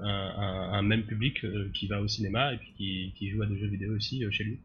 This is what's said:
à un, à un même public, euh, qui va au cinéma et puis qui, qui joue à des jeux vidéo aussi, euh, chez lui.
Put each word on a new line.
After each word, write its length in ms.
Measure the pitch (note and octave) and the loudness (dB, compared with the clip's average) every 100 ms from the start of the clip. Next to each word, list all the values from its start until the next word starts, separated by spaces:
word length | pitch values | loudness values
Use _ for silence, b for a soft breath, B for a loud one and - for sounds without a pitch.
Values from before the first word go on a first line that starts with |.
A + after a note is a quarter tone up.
à 60 | G2+ | -2
un, 640 | G2 F#2+ F#2 G2+ F#2+ F2+ | 0 0 0 0 0 0
à 60 | G2+ | 4
un 40 | |
même 220 | G2+ A2+ | 6 4
public, 400 | G#2+ A2 C3 - | 2 2 0 0
euh, 260 | A2 G#2 G2 | -2 -2 -2
qui 140 | - G2 | -2 0
va 140 | G2+ | 0
au 60 | G2+ | 0
cinéma 460 | G#2+ G2 A2 C#3 | 0 0 2 2
et 40 | A#2+ | -2
puis 120 | - - | -8 -6
qui, 360 | G2 F#2 F#2+ - | -4 -2 -4 -4
qui 120 | G2 | -2
joue 120 | G#2+ | 0
à 60 | G#2 | 0
des 100 | G2 | 0
jeux 100 | G#2 | 0
vidéo 260 | F#2+ G2 | 0 0
aussi, 300 | G#2+ G#2 C3 | -2 -2 -2
euh, 80 | G#2+ | 0
chez 140 | - G#2+ | 0 -2
lui. 140 | A#2+ | -4